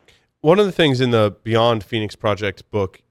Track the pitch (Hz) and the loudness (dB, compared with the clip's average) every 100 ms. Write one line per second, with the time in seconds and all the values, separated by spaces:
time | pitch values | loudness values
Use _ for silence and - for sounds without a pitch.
0 | _ _ _ _ 151 190 202 175 160 127 | _ _ _ _ 0 2 2 2 0 2
1 | 127 117 104 87 113 113 117 113 95 113 | 0 2 0 -2 -2 0 2 0 -4 -6
2 | 104 - 107 98 104 92 - 107 95 _ | -6 -6 -4 -4 -6 -8 -8 -6 -6 _
3 | - | -14